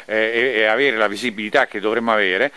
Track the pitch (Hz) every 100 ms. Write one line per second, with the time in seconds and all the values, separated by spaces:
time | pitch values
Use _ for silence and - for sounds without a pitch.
0 | - 107 110 117 131 110 110 113 139 110
1 | 104 101 120 104 107 143 123 107 104 110
2 | 117 107 98 92 139